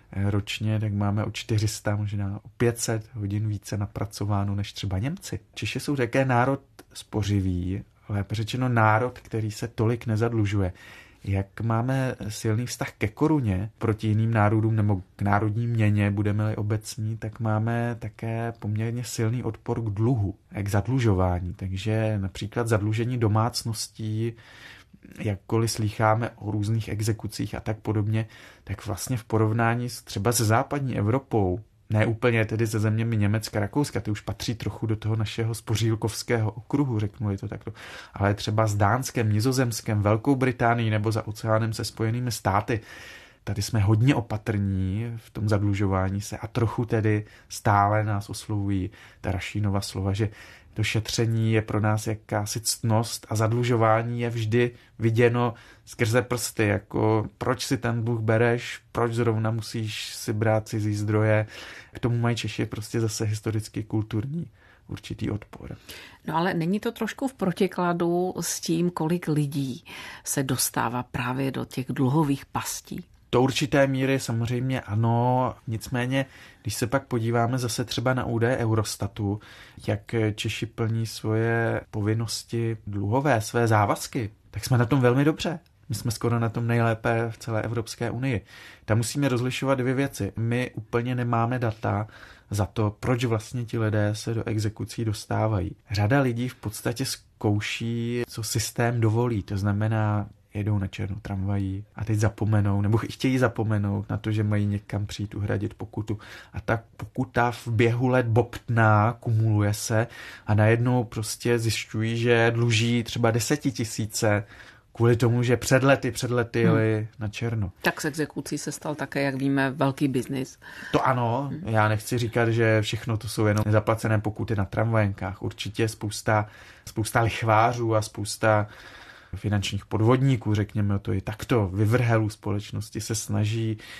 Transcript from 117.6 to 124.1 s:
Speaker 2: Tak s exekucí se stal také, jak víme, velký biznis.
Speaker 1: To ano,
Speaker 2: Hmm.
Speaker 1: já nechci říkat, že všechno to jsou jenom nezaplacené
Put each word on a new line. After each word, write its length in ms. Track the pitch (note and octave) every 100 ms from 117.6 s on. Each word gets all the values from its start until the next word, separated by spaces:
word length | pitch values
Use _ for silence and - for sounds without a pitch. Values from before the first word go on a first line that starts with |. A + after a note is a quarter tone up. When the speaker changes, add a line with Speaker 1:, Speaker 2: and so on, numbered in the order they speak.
| F#2 -
Speaker 2:
Tak 200 | F3+ -
s 40 | D#3
exekucí 520 | D#3 C#3+ - - D3+
se 140 | -
stal 240 | - E3 D3
také, 260 | C#3 C#3
jak 140 | C#3 C3
víme, 360 | C#3 C#3 C3+
velký 360 | C#3 C3+ C3+ C#3+
biznis. 500 | C3 - C3+ C3 - - - -
Speaker 1:
To 160 | D3+ -
ano, 400 | B2+ A#2 B2 C#3+
Speaker 2:
Hmm. 220 | D3+ E3+
Speaker 1:
já 140 | A2 G#2+
nechci 300 | G#2+ - B2
říkat, 320 | A#2 A#2+ A#2
že 320 | A2+ A2+ A2
všechno 360 | A2 A2 - A2
to 100 | G#2
jsou 180 | - G#2+
jenom 180 | G#2 G#2+
nezaplacené 540 | G#2+ - A2+ A2+